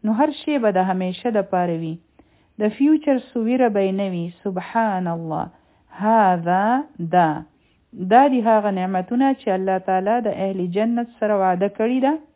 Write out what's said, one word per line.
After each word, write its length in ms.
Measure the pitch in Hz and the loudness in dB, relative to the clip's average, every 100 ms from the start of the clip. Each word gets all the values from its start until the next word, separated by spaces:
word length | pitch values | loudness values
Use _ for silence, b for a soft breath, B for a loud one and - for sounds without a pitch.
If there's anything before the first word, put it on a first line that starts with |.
نو 80 | 214 | -2
هر 180 | 220 302 | 0 0
شی 280 | - - 285 | -2 -4 0
به 120 | 226 | 2
د 80 | 185 | 2
همیشه 520 | 185 185 185 185 247 | 0 0 -4 -4 -2
د 100 | 214 | -2
پاره 360 | 196 180 175 165 | -2 -2 -2 -2
وي. 160 | 160 165 _ b b b b - | -6 -8 _ b b b b -4
د 40 | 214 | -4
فیوچر 500 | 208 285 311 302 262 | 0 2 2 2 -2
سو 240 | 254 240 | -2 -4
ویره 260 | 226 254 247 | -2 2 2
به 120 | 202 | 2
یې 120 | 196 | 0
نه 160 | 190 196 | -2 -4
وي. 160 | 180 170 - | -4 -8 -8
سبحان 640 | 202 185 - 233 220 190 180 | -8 -8 -4 -2 -2 -2 -4
الله. 380 | 170 165 151 175 b b b b | -6 -6 -6 -8 b b b b
هذا 720 | - 208 226 202 180 170 185 208 254 294 - | -6 2 4 4 2 0 0 0 -2 -4 -10
دا. 420 | 170 180 165 151 - _ _ _ _ | 0 2 2 0 -10 _ _ _ _
دا 300 | - 185 226 285 | -10 4 4 6
دي 120 | 262 | 2
هغه 300 | 220 220 208 | 2 2 2
نعمتونه 640 | 196 185 190 185 240 269 | -2 -2 -4 -2 0 0
چې 140 | 269 - | 0 -2
الله 300 | 190 190 190 | -2 0 -2
تعالی 380 | 185 190 190 240 | 0 -2 0 0
د 80 | 214 | -2
اهل 380 | - 196 190 180 | -4 -4 -4 -4
جنت 420 | 185 226 233 240 _ | -2 -2 -2 -4 _
سره 140 | 214 202 | -2 0
وعده 320 | 190 180 202 | 2 0 -2
کړې 300 | 202 220 254 | -2 -2 0
ده. 180 | 269 311 - | 0 -2 -6